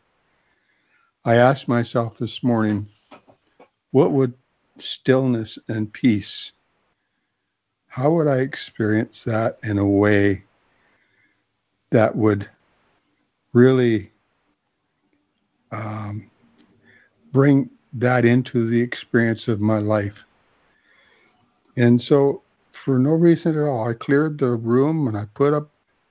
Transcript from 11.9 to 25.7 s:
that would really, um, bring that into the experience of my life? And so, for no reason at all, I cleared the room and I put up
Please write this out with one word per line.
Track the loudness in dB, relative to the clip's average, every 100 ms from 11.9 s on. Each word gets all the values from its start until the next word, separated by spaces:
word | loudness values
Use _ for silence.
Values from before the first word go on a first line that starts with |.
that | 0 2 2
would | 0 0 -4 _ _ _ _ _ _ _ _ _ _
really, | 4 4 4 0 -2 -6 _ _ _ _ _ _ _ _ _ _ _ _ _ _ _ _
um, | -14 -10 -10 -10 -12 -14 _ _ _ _ _ _ _ _ _ _
bring | 2 4 4 0 -8 _
that | -4 0 2 4
into | 2 0 -2 0
the | 0
experience | -2 -6 -4 0 0 -2 -4
of | -2
my | 0 -2
life? | 0 -2 -4 -10 _ _ _ _ _ _ _ _ _ _ _ _ _ _ _ 0
And | 2 2
so, | 2 2 2 -2 _ _ _ -12
for | -4 0
no | 0
reason | 2 4 2 0 -2
at |
all, | -2 -2 -4
I |
cleared | -6 -2 0 0 -2
the | -2
room | -2 0 0 0 -2 -4
and | -6
I | -8
put | -4 -2
up | -2 -6